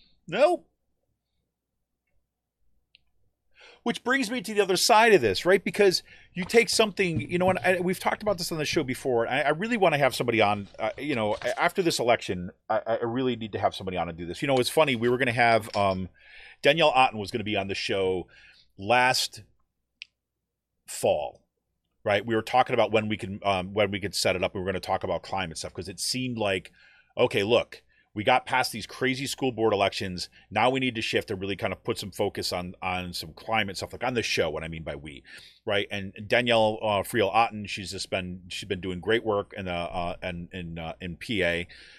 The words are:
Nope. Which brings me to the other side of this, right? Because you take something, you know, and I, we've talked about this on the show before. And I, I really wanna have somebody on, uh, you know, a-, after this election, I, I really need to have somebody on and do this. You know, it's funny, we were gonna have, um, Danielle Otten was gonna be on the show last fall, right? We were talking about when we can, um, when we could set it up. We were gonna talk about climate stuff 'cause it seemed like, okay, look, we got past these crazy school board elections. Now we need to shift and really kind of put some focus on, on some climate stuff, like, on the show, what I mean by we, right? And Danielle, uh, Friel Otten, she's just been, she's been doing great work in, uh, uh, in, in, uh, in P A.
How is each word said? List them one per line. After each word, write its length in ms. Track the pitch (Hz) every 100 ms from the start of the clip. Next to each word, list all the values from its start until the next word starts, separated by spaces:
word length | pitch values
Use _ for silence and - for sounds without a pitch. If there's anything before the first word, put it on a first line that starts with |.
| _ _ -
Nope. 400 | 185 311 339 _ _ _ _ _ _ _ _ _ _ _ _ _ _ _ _ _ _ _ _ _ _ _ _ _ _ _ _ _ _ - -
Which 200 | 240 -
brings 280 | 233 269 214
me 100 | 247
to 120 | 190
the 80 | 208
other 160 | 190 180
side 360 | - 214 233
of 80 | 185
this, 240 | 113 92 170
right? 180 | 196
Because 380 | 208 196 202 165 - - -
you 100 | 170
take 260 | 180 233 233
something, 520 | - 220 - 180 156
you 160 | - 175
know, 140 | 185
and 80 | 185
I, 200 | 180 180
we've 200 | 180 180
talked 240 | 214 220
about 160 | 214 175
this 120 | 175
on 60 | 160
the 80 | 143
show 180 | 175
before. 420 | 131 123 139 117 113
And 100 | 131
I, 60 |
I 80 | 143
really 280 | 156 226 233
wanna 220 | 185 143
have 160 | 135 -
somebody 260 | 123 113
on, 260 | 104 104 98 -
uh, 100 | 110 -
you 160 | 147
know, 220 | 123 107 -
a-, 260 | 123 -
after 220 | 170 -
this 160 | 165 -
election, 500 | 120 113 - 92 90 - -
I, 140 | 107 -
I 160 | 113
really 320 | 117 120 127 117
need 160 | 110
to 80 | 101
have 160 | 101 -
somebody 200 | 95 90
on 140 | 85
and 80 | 82
do 80 | 85
this. 160 | -
You 60 | 143
know, 100 | 131
it's 140 | 123
funny, 240 | 156 147 120
we 120 | 120
were 120 | 123
gonna 140 | 131
have, 400 | 120 117 113 113 104
um, 340 | 98 92 92 _ - - - -
Danielle 260 | 143 160 151 127
Otten 240 | 131 107
was 100 | 98
gonna 140 | 120
be 120 | 104 101
on 120 | 98
the 80 | 95
show 500 | - 98 92 92 - _ - _ _ -
last 680 | 98 123 127 127 - - - _ _ _ _ - - _ _ _ _ _ _ _ -
fall, 560 | - 110 82 69 - _ _ _ _ _ _
right? 220 | 107 104 113
We 100 | 110
were 60 |
talking 320 | 110 127 127
about 180 | 123 104
when 160 | 110 107
we 100 | 107
can, 220 | 98 98 98
um, 260 | 95 92
when 200 | 98 101
we 80 | 101
could 160 | 95 -
set 200 | 104 92
it 80 |
up. 120 | 90 101
We 60 |
were 40 | 92
gonna 140 | 92
talk 240 | - 95
about 180 | 95 82
climate 380 | - 98 87 78
stuff 160 | 90 -
'cause 120 | 90
it 120 | 90
seemed 400 | - 127 127 113
like, 320 | 104 95 - _ _ _ _ -
okay, 280 | 123 110
look, 400 | 101 113 - - _ _ _
we 100 | 104
got 220 | 104 123 -
past 260 | 131 123
these 160 | 113 -
crazy 400 | - 131 131 135
school 240 | - 135
board 220 | 110 113
elections. 560 | 98 98 - 98 90 - _ -
Now 200 | 104 123
we 100 | 135
need 160 | 131 113
to 60 |
shift 280 | - 110 -
and 100 | 98
really 160 | 98 95
kind 160 | 104
of 100 | 92
put 140 | - 110
some 140 | 101
focus 420 | - 101 - -
on, 200 | 92 90 -
on 300 | 92 90 90
some 220 | 85 85
climate 420 | - - 110 101 90
stuff, 160 | 95
like, 140 | - 117
on 80 |
the 100 | 120
show, 260 | - - 82
what 140 | 76
I 60 | 80
mean 140 | 80
by 120 | 80 73
we, 260 | 76 65 - - - _ 110
right? 200 | 101 104
And 220 | 101 98 107 104
Danielle, 540 | 120 123 113 107 107
uh, 220 | 107 101
Friel 260 | 92 117 98
Otten, 360 | 107 113 107 101
she's 260 | - 87
just 180 | 95 -
been, 340 | 98 90 90 92
she's 220 | - 101
been 100 | 95
doing 220 | 95 90
great 240 | 87 113 107
work 280 | 101 - -
in, 100 | 92
uh, 40 |
uh, 440 | 87 85 90 87 -
in, 240 | 92 87 85
in, 260 | 95 85 82
uh, 140 | 82 -
in 160 | 90 82
P 260 | - 104
A. 240 | 87 85 85 - -